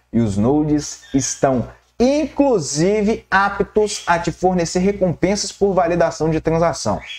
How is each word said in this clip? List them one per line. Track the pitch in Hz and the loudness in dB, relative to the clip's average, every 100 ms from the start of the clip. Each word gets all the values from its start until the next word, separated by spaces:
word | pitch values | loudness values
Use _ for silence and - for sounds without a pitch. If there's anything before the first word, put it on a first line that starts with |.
| _ | _
e | 113 | -2
os | 110 98 | 0 2
nodes | 117 151 151 147 143 - - | 2 2 2 0 -2 -12 -4
estão, | 139 - - 139 123 - - _ - | -4 -2 -2 0 0 -4 -12 _ 0
inclusive, | 247 294 277 - 277 208 135 143 180 214 208 226 - | 2 2 0 0 2 2 0 0 0 2 0 -2 0
aptos | 190 202 202 196 214 208 - - | 0 0 -2 -2 0 0 -2 -2
a | 170 | -2
te | 170 | -2
fornecer | - 185 185 165 180 | -2 0 0 0 0
recompensas | 190 202 185 143 180 202 - | 0 0 -2 0 0 -2 -4
por | - 202 | -2 0
validação | 180 170 175 160 - 160 | 2 2 2 0 0 -2
de | 156 | 0
transação. | 160 165 170 135 110 92 - | 0 0 0 -2 -4 -6 -8